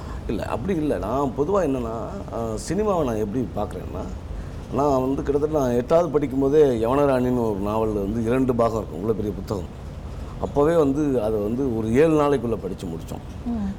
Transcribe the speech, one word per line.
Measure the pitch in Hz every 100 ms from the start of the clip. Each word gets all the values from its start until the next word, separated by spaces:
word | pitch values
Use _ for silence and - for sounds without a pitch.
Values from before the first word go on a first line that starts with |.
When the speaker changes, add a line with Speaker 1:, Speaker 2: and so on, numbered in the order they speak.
| - - -
Speaker 1:
இல்ல, | 107
அப்படி | - 87 185 170
இல்ல. | 151 101
நான் | 95 131 139 104
பொதுவா | 151 202
என்னன்னா, | 156 135 117 113 101 196 190
அஹ், | - 113 107 -
சினிமாவை | 170 214 180
நான் | 135 107
எப்படி | 107 120 104 104
பார்க்குறேன்னா, | 104 92 - 101 180 - - - - - -
நான் | 117 143 135
வந்து | 131 139
கிட்டத்தட்ட | 139 143 151 156
நான் | 127
எட்டாவது | 120 120 165 175 143
படிக்கும்போதே | 143 135 135 151
யவனராணின்னு | 143 117 110 139 143 131 123 123 113
ஒரு | 98
நாவல் | 101 110 110
வந்து | 104 98 117
இரண்டு | 113 127 131
பாகம் | 117 117 110
இருக்கும், | 82 78
இவ்வளோ | 104
பெரிய | 107 104
புத்தகம். | 92 87 104 80 - - - - - - -
அப்போவே | - 143 147 170
வந்து | 143 139 147 127
அதை | 107 110
வந்து | 104 120 139 113
ஒரு | 110
ஏழு | 120 165 156
நாளைக்குள்ள | 143 139 117 110
படிச்சு | 90 95 95
முடிச்சோம். | 80 - - - - 240
Speaker 2:
ம். | 233 196